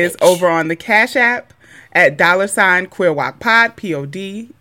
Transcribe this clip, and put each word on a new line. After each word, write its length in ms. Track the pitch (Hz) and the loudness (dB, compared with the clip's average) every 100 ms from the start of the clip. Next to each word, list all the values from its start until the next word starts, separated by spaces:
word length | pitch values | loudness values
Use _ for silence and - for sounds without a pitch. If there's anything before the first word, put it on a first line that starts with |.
| 175 | 2
is 60 | - | 2
over 260 | 175 175 180 | 2 4 2
on 220 | 165 160 | 0 -2
the 60 | 165 | -6
Cash 400 | - 214 240 269 | 0 0 0 0
App 360 | 240 247 - _ _ - - | 0 -2 -8 _ _ -20 -6
at 260 | 175 165 147 | 0 2 2
dollar 280 | 175 185 196 | 2 2 0
sign 380 | - 196 180 180 | 0 2 2 -2
queer 240 | - 180 | -2 -2
walk 280 | 147 131 - | 0 -4 -6
pod, 360 | 233 226 233 - | 0 2 0 -2
P 180 | 202 | -8
O 120 | 147 143 | -8 -8
D. 440 | 180 196 208 233 - | -12 -12 -12 -16 -18